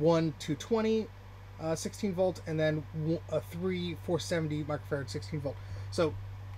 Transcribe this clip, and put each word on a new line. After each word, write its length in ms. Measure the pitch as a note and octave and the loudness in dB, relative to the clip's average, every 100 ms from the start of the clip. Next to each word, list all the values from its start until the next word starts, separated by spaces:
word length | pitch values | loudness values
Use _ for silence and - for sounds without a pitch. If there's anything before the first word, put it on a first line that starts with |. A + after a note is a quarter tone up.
one 340 | D3+ E3 E3 - | 6 6 4 0
two 160 | - C#3+ | -2 -2
twenty, 500 | - A3 A3 A3 G#3+ - - - - - | 2 2 4 2 0 -8 -16 -16 -16 -6
uh, 160 | D#3+ E3 | -2 -2
sixteen 360 | - - G#3 | -2 -2 -2
volt, 280 | F3 F#3 F3 - | 4 2 2 -2
and 100 | D#3 | 2
then 240 | D#3 D#3 - | 4 2 -2
w-, 260 | D#3+ D#3 E3 - | -4 0 0 0
a 100 | D#3 | -2
three 560 | - E3+ F#3 F3+ F3 E3 | -2 -4 -2 0 -2 -4
four 160 | - E3+ | 0 0
seventy 460 | - E3+ D#3 D3+ | 2 0 0 0
microfarad, 440 | D3 D3 - C#3+ C3+ | -2 -4 -2 -4 -2
sixteen 320 | D3+ - D3+ | -6 -4 -4
volt. 160 | C#3 - - - - | -4 -6 -8 -8 -4
So, 220 | - D#3+ - - - - | 2 2 2 -8 -10 -10